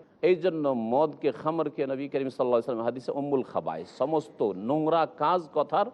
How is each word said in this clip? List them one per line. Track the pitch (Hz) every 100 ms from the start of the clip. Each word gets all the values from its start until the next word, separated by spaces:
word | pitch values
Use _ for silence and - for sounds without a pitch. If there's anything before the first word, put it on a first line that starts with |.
| - _
এই | 165 180
জন্য | 175 160 143
মদকে, | 127 110 131 156 143 147
খামরকে | - 156 165 151 - 135
নবী | 135 143
করিম |
সাল্লাল্লাহু | 139 135 - 127
আলাইহি |
ওয়াসাল্লাম | 117 117 117
হাদিসে | 117 127 -
উম্মুল | 139 143 139
খাবায়, | 117 - 82 80 85 -
সমস্ত | 135 160 151 - 113 90
নোংরা | 110 151 156 165 151 -
কাজ | 151 180 156
কথার | 151 143 170 190